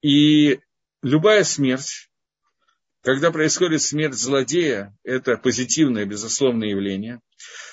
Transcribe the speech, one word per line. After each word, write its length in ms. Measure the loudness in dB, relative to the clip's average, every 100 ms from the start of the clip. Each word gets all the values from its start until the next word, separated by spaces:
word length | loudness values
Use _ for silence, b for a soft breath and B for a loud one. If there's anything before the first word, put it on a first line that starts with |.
И 600 | 2 4 6 6 4 2 _ _ _ _
любая 400 | 0 2 4 4
смерть, 640 | 2 0 -2 -2 -6 -14 -18 _ _ _ _ _ _ _ _ _
когда 300 | -2 0 0
происходит 500 | 0 -2 0 0 0
смерть 320 | -2 -2 -4
злодея, 840 | -4 -2 -2 0 -2 -2 -4 -8 _
это 340 | -6 -4 -2 0
позитивное, 680 | 0 -2 -2 0 2 0
безусловное 640 | -4 -8 -8 0 0 0 -2
явление, 520 | -4 -4 -6 -8 -14 _ _ B B B